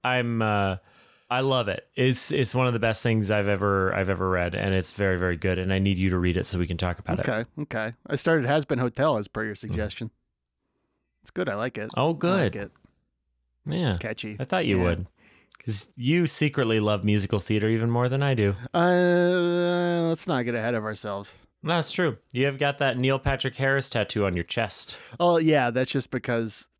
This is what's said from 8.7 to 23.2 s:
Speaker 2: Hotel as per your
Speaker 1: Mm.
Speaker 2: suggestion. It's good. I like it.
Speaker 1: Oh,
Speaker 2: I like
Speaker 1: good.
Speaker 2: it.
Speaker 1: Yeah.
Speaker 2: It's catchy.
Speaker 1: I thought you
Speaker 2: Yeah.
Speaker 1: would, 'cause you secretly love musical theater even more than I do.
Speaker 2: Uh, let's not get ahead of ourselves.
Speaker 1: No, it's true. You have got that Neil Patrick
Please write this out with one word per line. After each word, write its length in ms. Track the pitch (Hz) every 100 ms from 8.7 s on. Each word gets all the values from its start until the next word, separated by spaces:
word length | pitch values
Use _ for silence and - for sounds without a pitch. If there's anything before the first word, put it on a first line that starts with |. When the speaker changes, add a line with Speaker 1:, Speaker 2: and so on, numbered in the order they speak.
| 131
Speaker 2:
Hotel 380 | 123 123 151 113
as 100 | 101
per 160 | 107
your 80 | 110
Speaker 1:
Mm. 60 | 101
Speaker 2:
suggestion. 520 | 107 107 104 - 117 _ _ _ _ _ _ _ _ _ _ _
It's 80 | -
good. 180 | - 156
I 60 |
like 240 | 104 123 110
it. 140 | 110
Speaker 1:
Oh, 100 | -
Speaker 2:
I 20 | 147
like 120 | 165
Speaker 1:
good. 360 | 175 190 117
Speaker 2:
it. 160 | 101 101 _ _ _ _ _ _ _ _ _ 147
Speaker 1:
Yeah. 220 | 165 151
Speaker 2:
It's 80 | 90
catchy. 360 | 110 110 110 104
Speaker 1:
I 40 |
thought 220 | 131 185
you 120 | 101 95
Speaker 2:
Yeah. 40 |
Speaker 1:
would, 220 | 87 85 95 _ _ _ _ -
'cause 280 | - 104 -
you 300 | - 123 170
secretly 540 | 165 - 151 143 117 110
love 240 | 104 104
musical 360 | 104 104 98 104
theater 300 | - 107 110
even 220 | 113 117
more 180 | 120 123
than 140 | 135
I 100 | 143
do. 220 | 123 101 95 123
Speaker 2:
Uh, 1300 | 170 175 180 175 175 175 180 175 175 175 175 175 170 165
let's 160 | 165 -
not 180 | 135
get 100 | 120
ahead 180 | 117 113
of 100 | 117
ourselves. 520 | 107 107 107 101 101 - _ _
Speaker 1:
No, 160 | 156 170
it's 140 | 151
true. 260 | - 170 107 _
You 140 | 123 139
have 100 | 135
got 220 | 143 143
that 180 | 139 123
Neil 220 | 131
Patrick 360 | 135